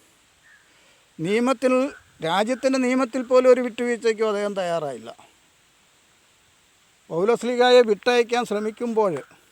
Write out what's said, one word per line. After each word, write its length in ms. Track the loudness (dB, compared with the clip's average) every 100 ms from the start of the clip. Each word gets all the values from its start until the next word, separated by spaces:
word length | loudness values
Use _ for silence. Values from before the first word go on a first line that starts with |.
| _ _ _ _ _ _ _ _ _ _ _ -10
നിയമത്തിൽ, 480 | -2 0 0 0 0 0 -2 -6 _ -10 -4
രാജ്യത്തിൻ്റെ 520 | -2 -2 -2 0 0
നിയമത്തിൽ 380 | 0 0 -2 -4 2
പോലും 180 | 4 6
ഒരു 120 | 4
വിട്ടുവീഴ്ചയ്ക്കോ 600 | 2 -4 -4 -2 -2 0 -2
അദ്ദേഹം 240 | -2 -4 -4
തയ്യാറായില്ല. 520 | -4 -4 -4 -10 -14 -20 -20 _ _ _ _ _ _ _ _ _ _ _ _ _ _ _ _ _ -8
പൗലോസ് 360 | -4 -2 -2 -2
ലീഗായെ 320 | 0 6 6 6
വിട്ടയക്കാൻ 520 | 2 0 0 0 -2 -2
ശ്രമിക്കുമ്പോൾ 640 | -4 -6 -8 -4 0 0 -2 -10 -20 _